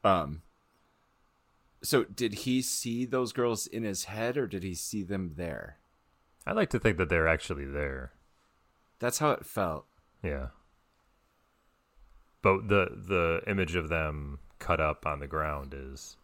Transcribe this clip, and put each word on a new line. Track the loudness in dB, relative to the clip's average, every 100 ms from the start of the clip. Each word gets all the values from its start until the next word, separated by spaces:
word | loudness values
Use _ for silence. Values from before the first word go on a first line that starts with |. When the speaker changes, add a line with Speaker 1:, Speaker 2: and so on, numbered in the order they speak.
Speaker 1:
Um, | 6 4 2 -6 -12 _ _ _ _ _ _ _ _ _ _ _ _ _
so | 2 2
did | 2 0 -2
he | 0 0 0
see | 0 -2 -2 -2
those | 0 0 0
girls | 2 2 0 -4
in | -4
his | -4 -4
head, | -6 -2 -2 0
or | -2
did | -4
he | -4
see | -6 -6 -4
them | -2 -2 -4 -4
there? | -6 -6 -10 -16 _ _ _ _ _ _ -2
Speaker 2:
I |
like | 0 2
to | 4
think | 2 4
that | 4
they're | 6 6
actually | 4 0 -6 -4
there. | -4 -4 -4 -10 _ _ _ _ _ _ _ _ _
Speaker 1:
That's | -4 2
how | 2
it | 2
felt. | -2 -2 0 -2 -8 _ _ _
Speaker 2:
Yeah. | -4 -4 -6 -12 _ _ _ _ _ _ _ _ _ _ _ _ _ -20 -20 -20 -20 _
But | 4 4 4
the, | 4 4 -2
the | 0 2 4 2 0
image | 0 2
of | 0 0
them | 0 0 -4 -8 -10 -16 -10
cut | 0 2
up | 2 0 -4
on | -4
the | -4
ground | -2 -2 -4 -8 -12
is | -12 -14 -16 -20